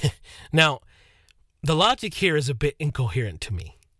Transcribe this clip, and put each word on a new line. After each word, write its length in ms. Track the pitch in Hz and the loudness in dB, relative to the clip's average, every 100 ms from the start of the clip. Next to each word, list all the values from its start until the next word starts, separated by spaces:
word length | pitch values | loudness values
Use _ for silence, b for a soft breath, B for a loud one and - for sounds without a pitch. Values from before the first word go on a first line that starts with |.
| 147 - B B B | 2 -4 B B B
Now, 280 | - 160 131 - b b b b b _ _ | 4 4 2 -8 b b b b b _ _
the 140 | 143 | 0
logic 400 | 156 208 254 214 | 2 4 2 -4
here 220 | - 190 151 | -2 0 2
is 120 | 131 | 0
a 60 | |
bit 220 | 120 147 - | -2 -2 -2
incoherent 600 | 147 - 120 127 110 85 | -6 -2 -2 -2 -4 -8
to 100 | - | -8
me 260 | 92 82 - _ _ | -8 -8 -16 _ _